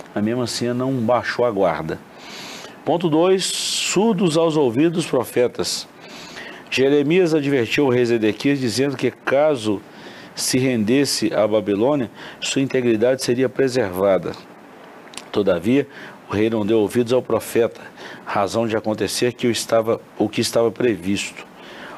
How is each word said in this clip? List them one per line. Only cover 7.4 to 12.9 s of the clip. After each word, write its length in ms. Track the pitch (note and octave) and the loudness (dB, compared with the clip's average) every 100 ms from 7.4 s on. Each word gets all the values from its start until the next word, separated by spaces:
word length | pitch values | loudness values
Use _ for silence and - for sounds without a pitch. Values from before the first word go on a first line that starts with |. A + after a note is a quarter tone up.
| C#3 C#3 A2 - C#3 | 2 0 0 2 2
o 20 | |
rei 160 | B2 A#2 | 4 4
Zedequias, 540 | A#2 G#2+ G2+ C#3 C#3+ | 2 2 2 0 0
dizendo 360 | B2+ G#2+ C#3+ C3 | 0 0 0 0
que 160 | B2 | -4
caso 680 | - - C3+ D#3 C3+ G#2+ F#2+ - - - - - | -4 0 2 4 2 -2 -4 -6 -20 -20 -20 -14
se 240 | - - C3 | -8 -2 0
rendesse 760 | C3+ A#2 G#2 C3+ C3+ - G#2+ | 2 2 2 2 2 0 0
à 120 | - G#2+ | 2 2
Babilônia, 640 | G#2+ G2+ G2+ B2+ D3 A2 - - - | 2 0 2 2 2 -2 -10 -18 -12
sua 220 | - C3+ | -6 -2
integridade 640 | C3+ C3 A#2+ | 0 0 2